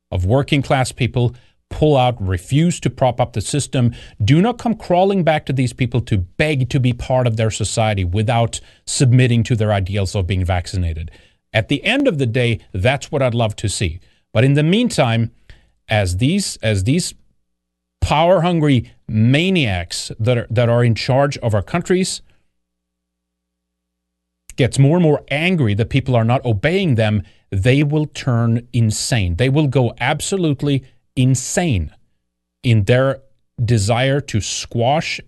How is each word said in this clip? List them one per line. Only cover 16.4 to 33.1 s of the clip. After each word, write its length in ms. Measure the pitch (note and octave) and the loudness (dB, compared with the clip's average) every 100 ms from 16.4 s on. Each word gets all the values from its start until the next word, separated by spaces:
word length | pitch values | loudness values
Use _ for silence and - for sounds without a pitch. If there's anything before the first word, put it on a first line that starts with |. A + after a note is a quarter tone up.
| F#3+ - | -4 -4
as 220 | A2 G2+ | -2 0
these 300 | F#2+ E3 - - _ _ _ _ _ _ _ _ | 0 0 -2 -10 _ _ _ _ _ _ _ _
power-hungry 920 | - D3 E3+ F#3 E3+ E3+ D3+ C3 - - - | 0 2 4 4 2 2 2 2 0 -10 -6
maniacs 1040 | G#2+ A2+ C#3 F3+ F#3 B2 F2+ E2+ - - - | 0 2 2 2 2 0 -2 -6 -10 -10 -4
that 160 | A2+ A#2+ | 0 0
are, 100 | - | 0
that 180 | G#2 A#2+ | 0 2
are 160 | A#2 | 4
in 100 | A#2+ | 2
charge 440 | A2 - C3 C#3+ C#3 | 0 0 0 0 -2
of 160 | B2 | -2
our 80 | G#2 | -2
countries 580 | F#2 F3 F3 F#3 F#3+ - - _ _ _ _ _ _ _ _ _ _ _ _ _ _ _ _ _ _ _ _ _ - - | -2 -4 0 0 -2 -6 -14 _ _ _ _ _ _ _ _ _ _ _ _ _ _ _ _ _ _ _ _ _ -12 -2
gets 220 | A#2+ - | 0 4
more 200 | C#3 F3 | 4 4
and 40 | |
more 220 | E3 D3 - | 2 0 -2
angry 440 | C#3 E3+ F#3 A2+ | -4 0 0 0
that 160 | G2+ A2+ | 0 -2
people 260 | C3+ A#2+ | -2 0
are 100 | A#2+ | 0
not 200 | A2+ B2+ | 2 0
obeying 520 | B2 G#2 D3 F#3 F#3 A2+ | 0 -2 0 0 2 2
them, 260 | G#2+ G#2+ - _ _ | 2 0 -4 _ _
they 300 | G#2 F#2 C#3 | -2 2 2
will 240 | D3+ D#3 D3+ | 2 0 -4
turn 600 | - - A#2 A#2 A#2 - | -6 -2 0 0 -2 -2
insane. 600 | A#2+ A2+ G#2+ - B2 F2+ | 0 0 -2 -2 0 0
They 140 | E2+ C3 | 0 0
will 180 | C#3 D3+ | 2 2
go 260 | C3 A#2+ - | 2 0 -2
absolutely 840 | B2 D#3 - G3 E3 C#3 C#3+ C#3 - _ _ - | -4 -4 -4 -2 -2 -2 -2 -2 -4 _ _ 0
insane 760 | B2+ B2+ - - F3 G#2 D2 - _ _ _ _ _ _ | 2 0 -2 -4 -2 -2 -4 -12 _ _ _ _ _ _
in 220 | B2+ A2+ | 0 2
their 360 | G2 B2 C3+ | 2 2 2